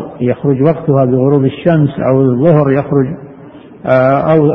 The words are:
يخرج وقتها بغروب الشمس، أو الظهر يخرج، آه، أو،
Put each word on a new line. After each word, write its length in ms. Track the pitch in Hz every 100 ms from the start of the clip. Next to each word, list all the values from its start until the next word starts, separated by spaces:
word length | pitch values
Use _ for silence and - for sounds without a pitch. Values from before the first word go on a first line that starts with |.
| - -
يخرج 420 | 123 120 143 131
وقتها 420 | 147 160 - 139
بغروب 400 | 131 127 131 143
الشمس، 460 | 135 - 175 160 143 - 123
أو 120 | 131
الظهر 500 | 135 123 160 151 139
يخرج، 360 | 135 139 139 131 175 - - - - - - -
آه، 460 | 131 131 139 156
أو، 180 | 160 151